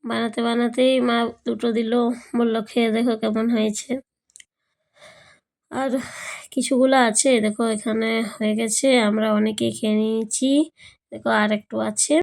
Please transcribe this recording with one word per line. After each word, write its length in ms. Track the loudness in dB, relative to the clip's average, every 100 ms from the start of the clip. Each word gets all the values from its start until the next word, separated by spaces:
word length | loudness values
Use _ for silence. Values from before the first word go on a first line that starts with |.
বানাতে 360 | -4 -4 -4 -2
বানাতেই 520 | -2 0 0 2 2 4
মা 160 | 2 0 -2 -4
দুটো 240 | -6 -2 -2
দিল, 220 | 0 0 0 0 -2 -6
বলল, 220 | -2 0 0
"খেয়ে 280 | -2 0 0
দেখো 220 | 2 0 0
কেমন 280 | -2 0 0
হয়েছে।" 400 | 0 0 -4 -6 -8 _ _ _ -20 -20 _ _ _ _ _ -20 -20 -20 _ _ _ _
আর 200 | -6 -4 -4 -6 -14 -14 -16 -8
কিছুগুলো 460 | -6 0 2 4 4
আছে, 320 | 4 2 2 4
দেখো 220 | 2 0 -2
এখানে 420 | -2 -2 -2 0 -2 -4
হয়ে 240 | -4 -2 -2
গেছে, 320 | -2 0 2 4
আমরা 260 | 4 2 0
অনেকেই 380 | 2 0 0 -4
খেয়ে 240 | -2 0 0
নিয়েছি। 540 | 0 -2 -4 -2 2 2 0 _ -20 _ _
দেখো 220 | -6 0
আর 200 | 0 2
একটু 240 | -2 _ -6
আছে। 360 | -4 -4 0 0